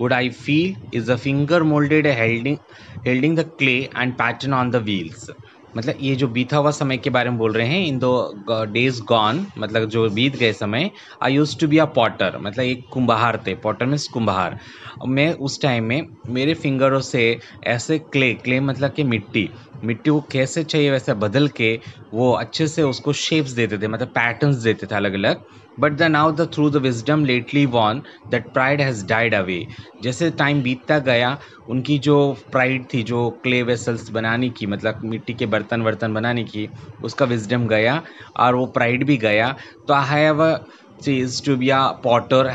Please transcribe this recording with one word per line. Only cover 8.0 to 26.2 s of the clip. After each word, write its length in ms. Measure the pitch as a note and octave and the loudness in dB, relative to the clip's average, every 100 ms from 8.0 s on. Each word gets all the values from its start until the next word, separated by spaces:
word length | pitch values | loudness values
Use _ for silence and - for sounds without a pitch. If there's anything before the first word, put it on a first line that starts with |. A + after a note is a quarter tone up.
the 220 | B2+ B2+ F2 G#2 G2 A2 G#2+ | 2 2 0 -6 -4 -2 0
days 280 | A2 B2+ A#2+ G#2 | 0 0 0 2
gone", 460 | A#2 G#2+ C#3 G3+ - | 4 4 0 -4 -8
मतलब 280 | G#2+ A2+ A2 | -4 -2 0
जो 240 | A2+ A2+ | 0 0
बीत 260 | G#2 C3+ C3 | 2 0 2
गए 180 | A#2 | 0
समय, 380 | G#2 G#2 A2+ G3 - - - B2+ | 0 -2 -2 -4 -6 -18 -4 0
"I 40 | |
used 260 | C#3 D3+ - | 2 2 0
to 80 | |
be 140 | D#3+ D3+ | 2 4
a 100 | D#3 B2+ | 4 2
potter", 380 | A2 - F#2 C2 | 2 2 -2 -2
मतलब 180 | F#2+ G#2 | -8 -4
एक 260 | B2+ B2+ - | -2 -4 -6
कुम्हार 520 | C3 A#2+ A2 A#2+ A2 - | -2 2 2 2 0 -4
थे, 80 | F#2 | -4
potter 280 | G#2+ G#2 | -4 -2
means 240 | B2 D3 - | -2 -2 -4
कुम्हार। 520 | B2+ G#2+ F#2 F2 G2+ - - - - B2 | -2 0 0 -2 -4 -14 -20 -18 -10 -4
मैं 260 | C3 D3+ | 0 0
उस 280 | E3 C3+ - | 0 -6 -2
time 220 | D3 A#2+ | 0 0
में 220 | A2+ C3+ D#3+ - - | 0 -2 -4 -12 -6
मेरे 260 | B2 C#3 | -2 0
फिंगरों 480 | D#3+ D3 C3+ C3+ C3+ | 0 -2 2 2 2
से 380 | B2+ B2+ A#2 A2+ - - | 0 0 0 0 -6 -10
ऐसे 360 | - A#2+ - D#3 | -4 -4 -2 -4
clay, 340 | D#3 C#3+ C3 | 0 2 2
clay 260 | G#2 B2 B2+ | 0 -2 -2
मतलब 320 | C#3 C3 C#3 | 0 -2 -2
कि 120 | C#3+ | 0
मिट्टी, 460 | C#3+ A2+ G2+ A#2 F2+ - - B2+ | 0 -2 -2 -2 -2 -6 -18 -10
मिट्टी 260 | A2 A#2 D3+ | -6 -2 0
को 120 | D3+ D3 | 0 0
कैसे 320 | C3+ C3 E3+ | -2 -2 -2
चाहिए 280 | D3+ D#3 C#3+ | -2 0 2
वैसे 220 | C3+ C#3 | 0 -2
बदल 340 | A2+ G#2 A#2+ D3 | -2 0 2 0
के 320 | - A2+ A2+ - - - | 2 0 0 -6 -18 -10
वो 180 | A2 B2+ | 0 2
अच्छे 360 | G#2 A#2 - D#3+ | 2 -2 -2 -2
से 160 | D#3 | 0
उसको 300 | D3 B2 C#3+ | 0 0 -4
shapes 380 | C#3+ - D#3+ C3+ | -4 0 0 0
देते 260 | A#2+ A2 G2+ | -2 -2 -2
थे, 100 | G#2+ | -4
मतलब 200 | A2 B2 | -4 -4
patterns 480 | B2+ A#2 A2+ D3 C3 | -2 -2 2 0 2
देते 300 | A2+ G#2 G2 | 2 0 -2
थे 100 | G#2 | -2
अलग-अलग। 460 | G2+ G2 G#2+ F3+ - - - - | 0 0 0 0 -6 -20 -20 -2
But 100 | D3 | -2
the 160 | D3 E3 | 2 2
now 300 | D3+ | 4